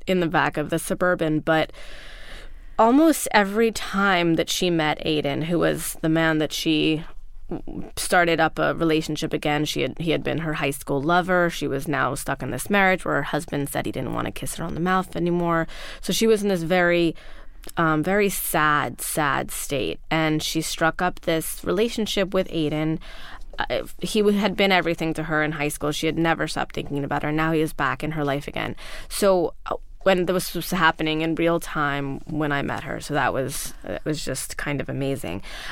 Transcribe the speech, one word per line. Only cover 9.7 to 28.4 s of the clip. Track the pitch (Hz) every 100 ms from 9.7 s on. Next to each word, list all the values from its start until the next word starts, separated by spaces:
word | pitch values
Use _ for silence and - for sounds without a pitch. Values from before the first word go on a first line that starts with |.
| 147
had, | 135 -
he | 165
had | 147
been | - 131
her | 165
high | 151 143
school | 139 - 143
lover. | 139 175 180 180 175
She | - 147
was | 135 135
now | 143 135 135
stuck | - 139
in | 131
this | 127 -
marriage | 202 190 185 -
where | 147
her |
husband | 143 151 143 147 143
said | 143 131
he |
didn't | 139 117
want | 117 117
to |
kiss | - - -
her |
on | 165
the | -
mouth | 175 185 180 -
anymore. | 170 175 170 165 160 - - -
So | -
she | 185 226
was | 214
in | 202
this | 185
very, | 165 185 175 175 170 151 - - - - - -
um, | 165 156
very | 156 202 202
sad, | - - 170 151 147 123 127
sad | - - 147 131 -
state. | - - 139 90 - -
And | 160 160 156
she | - 160
struck | 156 - 165 160
up | 180 170
this | - 160 156 - -
relationship | 180 233 226 208 - 190
with | 190 185
Aiden. | 170 151 151 156 156 - - - - - -
Uh, | - 123 117 -
he | 175 220
w-, | 208 208
had | 202 185
been | 196
everything | 185 170 170 160 160
to |
her | 156 156
in | 151
high | 156 147
school. | - 147
She | 151 160
had | 156
never | 165 160 156
stopped | - -
thinking | - - 143
about | 143 143
her. | 147
Now | 151 160
he | 160
was | 156
back | - 139 127
in | 151
her | 160
life | 143 139